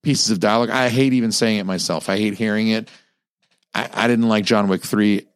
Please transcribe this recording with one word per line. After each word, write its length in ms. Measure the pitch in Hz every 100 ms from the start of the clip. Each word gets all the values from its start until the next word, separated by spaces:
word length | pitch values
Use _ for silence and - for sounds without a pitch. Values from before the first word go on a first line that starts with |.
pieces 280 | 151 139 -
of 100 | 220
dialogue, 300 | 104 110 117
I 180 | 131 127
hate 240 | 117 135
even 180 | 127 113
saying 280 | 104 117 107
it 80 | 95
myself. 420 | 90 - 82 -
I 80 | 98
hate 160 | 107
hearing 360 | 101 110 107 110
it. 200 | 110 113 - _ _ _ _ _ _ _
I, 120 | - -
I 160 | - 117
didn't 220 | 117 117
like 160 | 107 95
John 200 | 110 101
Wick 160 | 92
three 440 | - 107 104 101 -